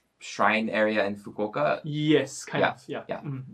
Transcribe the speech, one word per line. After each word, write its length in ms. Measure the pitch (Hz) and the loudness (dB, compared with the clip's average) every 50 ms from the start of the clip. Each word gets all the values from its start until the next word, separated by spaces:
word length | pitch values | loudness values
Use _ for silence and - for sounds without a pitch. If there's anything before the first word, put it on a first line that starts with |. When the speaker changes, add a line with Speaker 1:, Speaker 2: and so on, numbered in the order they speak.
| _ _ _ _ | _ _ _ _
Speaker 1:
shrine 480 | - - - - 104 104 107 110 113 107 | -16 -12 0 4 4 4 4 4 0 0
area 380 | - 107 107 107 107 104 98 | 2 2 2 2 2 2 0
in 100 | 101 104 | 0 -2
Fukuoka. 640 | 101 - 113 - - 120 - - 143 151 147 - - - | -6 -10 -12 -6 -6 -6 -4 -2 0 0 0 0 -2 -4
Speaker 2:
Yes, 600 | 151 147 151 151 156 151 139 - - - - - | -4 -4 0 4 4 6 4 4 2 -6 -12 -10
kind 160 | - - - | -6 0 0
Speaker 1:
Yeah, 80 | - - | 0 0
Speaker 2:
of, 100 | - - - | 0 -4 -10
yeah. 160 | - 135 117 - - | -10 -10 -10 -8 -8
Speaker 1:
yeah. 120 | - - | -8 -8
Speaker 2:
Mm, 220 | - 147 135 131 135 - | -6 -8 -8 -8 -10 -10